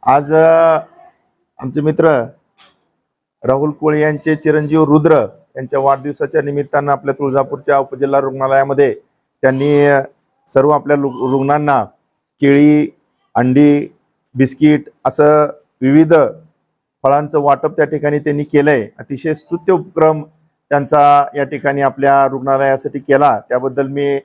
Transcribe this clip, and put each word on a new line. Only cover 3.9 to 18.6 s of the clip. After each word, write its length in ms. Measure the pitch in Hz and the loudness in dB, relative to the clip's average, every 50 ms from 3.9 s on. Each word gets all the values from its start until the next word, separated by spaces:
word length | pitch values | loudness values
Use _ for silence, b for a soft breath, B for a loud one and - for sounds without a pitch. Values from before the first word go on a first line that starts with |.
| 151 151 | 0 0
यांचे 340 | 151 156 151 147 - 160 156 | 0 0 -2 -4 -2 -4 -4
चिरंजीव 500 | 151 - 156 147 156 151 147 151 160 156 | -2 0 0 0 0 0 0 0 0 2
रुद्र 300 | 143 147 156 151 165 160 143 113 98 - - _ _ _ | 4 2 2 4 4 2 2 0 -2 -8 -16 _ _ _
यांच्या 240 | 135 131 127 - 139 | -14 -12 -6 -4 -2
वाढदिवसाच्या 640 | 135 139 139 135 131 147 143 - 156 143 - 160 143 | 0 0 0 -2 -4 -10 -8 -6 -8 -4 -2 -4 -4
निमित्तानं 500 | 143 143 143 143 139 - 147 143 143 139 | -2 -6 -6 -8 -4 -4 -4 -2 0 -4
आपल्या 220 | 135 - 139 135 131 | -4 -2 -6 -6 -4
तुळजापूरच्या 600 | 143 139 131 139 135 135 143 131 131 - 143 139 | -4 -2 -2 -2 -2 -2 -6 -12 -4 -2 0 0
उपजिल्हा 420 | 135 131 - 127 135 135 139 139 | 0 -2 -6 -6 -4 -2 0 -2
रुग्णालयामध्ये 720 | 135 135 131 135 135 135 135 135 135 139 139 135 143 131 107 - _ _ _ _ _ _ _ _ - | -2 -2 -6 -6 -4 0 0 0 0 0 0 0 0 0 0 -4 _ _ _ _ _ _ _ _ -2
त्यांनी, 440 | 135 131 131 139 147 147 143 143 | -2 0 0 0 0 2 2 2
अ, 140 | 143 143 139 131 - _ _ _ _ _ _ _ | 4 2 0 -2 -4 _ _ _ _ _ _ _
सर्व 240 | - - 139 135 147 | -2 0 2 2 2
आपल्या 260 | 151 143 - 139 147 | 2 0 0 0 -2
लु-, 340 | 143 139 139 127 123 117 131 | 0 0 -4 -6 -6 -4 -2
रुग्णांना 540 | 127 139 135 139 180 - 151 147 143 127 107 98 _ _ _ _ _ _ _ _ _ _ | -2 -2 0 0 -2 -2 0 0 0 0 -2 -4 _ _ _ _ _ _ _ _ _ _
केळी, 520 | 143 139 139 143 147 151 151 151 147 - - _ _ _ _ _ _ _ _ | 0 2 4 4 4 4 4 2 0 -2 -8 _ _ _ _ _ _ _ _
अंडी, 600 | 110 120 127 127 139 147 147 143 147 - - _ _ _ _ _ _ _ _ _ | -2 0 0 2 4 4 4 4 2 -2 -8 _ _ _ _ _ _ _ _ _
बिस्किट 540 | 123 131 131 135 - 151 151 151 147 147 - _ _ _ | -2 -2 -2 -2 0 2 2 2 2 -2 -8 _ _ _
असं 420 | 131 - - 151 147 151 151 151 147 - _ _ _ _ _ | -6 -2 2 2 4 4 2 2 -2 -4 _ _ _ _ _
विविध 340 | 127 131 139 151 160 156 165 160 143 110 - - _ _ _ _ _ _ _ _ _ _ _ _ _ | -2 2 4 4 4 4 4 2 2 2 -2 -10 _ _ _ _ _ _ _ _ _ _ _ _ _
फळांचं 380 | 131 139 143 147 143 151 156 | 0 0 0 -2 -2 -4 -2
वाटप 360 | 143 143 139 139 - 156 - | 0 0 0 0 -2 -6 -2
त्या 80 | - 151 | -2 -2
ठिकाणी 340 | 143 156 147 147 147 147 147 | -2 -2 -4 -4 -2 -4 -2
त्यांनी 260 | 147 151 147 143 147 | -4 -4 -4 -4 -6
केलंय. 440 | 147 - 147 | -2 0 0